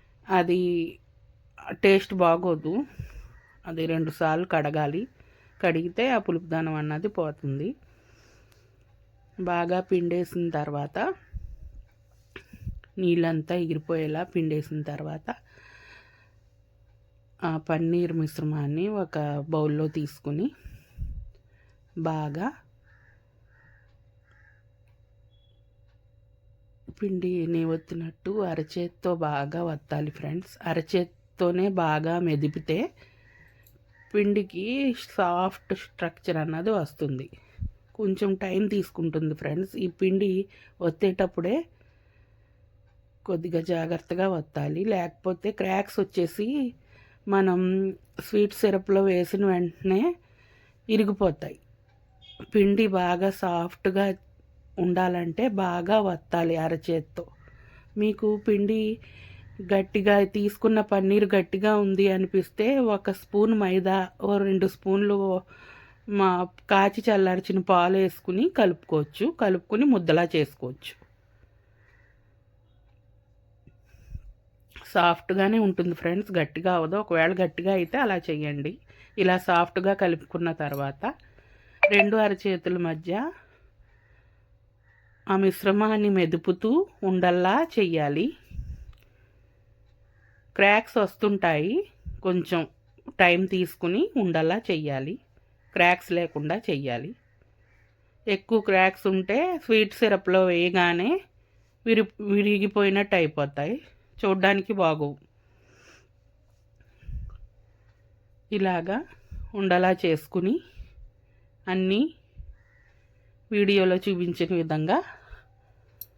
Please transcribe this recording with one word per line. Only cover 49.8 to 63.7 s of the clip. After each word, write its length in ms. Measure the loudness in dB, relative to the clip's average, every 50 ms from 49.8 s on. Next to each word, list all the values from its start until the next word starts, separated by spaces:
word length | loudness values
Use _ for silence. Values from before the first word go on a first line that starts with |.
| -2 0 2 2 2 0 -2 -4 _ _ _ _ _ _ _ _ _ _ _ _ _ 0
ఇరిగిపోతాయి. 680 | 2 2 2 2 0 0 0 0 0 -2 -8 -12 -12 -14 _ _ _ _ _ _ _ _ _ _ _ _ -20 -20 -20 -20 -8 0 2
పిండి 320 | 4 4 4 4 4 2 2 2 0
బాగా 280 | 0 0 0 0 0 -2 -2 -2 -4
సాఫ్ట్గా 640 | -2 -2 -2 -4 -6 -6 -4 -4 -2 0 0 0 0 -2 -4 _ _ _ _ _ _ _ _ -20 -12 -6 -2 -2
ఉండాలంటే 600 | 0 2 2 0 0 0 -2 -4 -4 -4 -2 -2 -2 0 -2 -2
బాగా 320 | -2 -2 -2 0 2 2 2 2
వత్తాలి 480 | 0 -2 -6 -6 -4 -2 0 0 0 0 0 -2
అరచేత్తో. 600 | -2 -4 -4 -4 -4 -4 -4 -4 -6 -12 -16 -16 -16 -18 -20 -20 -20 -20 -20 -20 -20 -20 -20 -20 -10 -4 -2
మీకు 280 | 0 0 0 0 0 0 0 0 0
పిండి 340 | 0 2 2 2 2 0 0 -2 -2 -4 -6 -10 -20 -20 -20 -20 -20 -20 -20 -20 -20 -18 -10 -4 0 0
గట్టిగా, 420 | 0 0 0 -2 0 4 4 6 6 4 2 0
తీసుకున్న 420 | -2 -2 -4 -2 0 2 2 4 2 2 2 0
పన్నీర్ 340 | 2 2 4 4 4 4 4 2
గట్టిగా 380 | 2 0 0 -2 0 2 2 2 2 2
ఉంది 200 | 2 2 4 4 4 2
అనిపిస్తే 520 | 2 0 0 0 0 -2 -2 _ -2 0 2 2 2 2 2 0
ఒక 160 | -2 -2 -4 -6 -6
స్పూన్ 340 | -6 -2 0 2 4 4 4 2 2
మైదా, 360 | 2